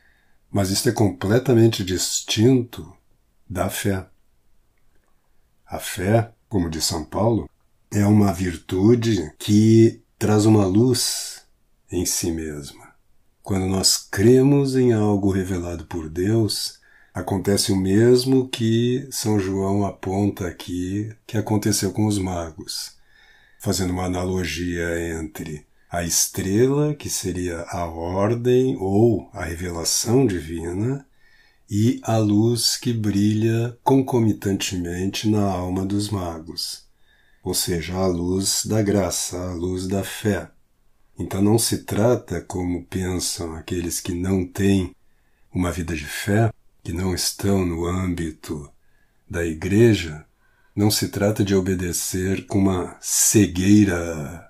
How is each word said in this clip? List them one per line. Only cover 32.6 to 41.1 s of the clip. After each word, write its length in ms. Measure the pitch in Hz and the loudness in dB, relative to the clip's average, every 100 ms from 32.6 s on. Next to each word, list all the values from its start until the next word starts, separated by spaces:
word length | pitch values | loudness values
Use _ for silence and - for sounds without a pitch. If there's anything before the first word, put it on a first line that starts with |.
| - - | -2 -2
que 160 | 127 | -4
brilha 840 | 113 104 98 104 107 113 113 120 - | -2 0 2 2 2 0 0 -4 -2
concomitantemente 1500 | - 135 131 123 113 - 101 98 - 90 87 90 98 - 107 | 2 2 2 2 2 0 -2 -2 -4 -6 -6 -4 -4 -2 0
na 140 | 107 | 2
alma 420 | 101 90 90 92 95 | 0 -2 -4 -4 -2
dos 240 | 101 104 | -4 -4
magos, 800 | 101 87 80 82 80 - - _ _ _ _ _ _ | -6 -6 -10 -12 -10 -10 -12 _ _ _ _ _ _
ou 100 | 92 | -6
seja, 420 | 90 - 87 80 92 | -4 -2 -4 -4 -2
a 100 | 95 | 0
luz 600 | 87 87 95 98 - - | 0 -2 -2 -2 -2 0
da 160 | 107 | 0
graça, 560 | 101 101 87 - - 90 | 2 2 0 -4 -6 -8
a 160 | 90 | -8
luz 340 | 85 90 92 92 | -4 -4 -4 -4
da 160 | 98 | -4
fé. 460 | 90 - 107 90 82 _ _ _ _ _ _ | -4 -4 -2 -2 -4 _ _ _ _ _ _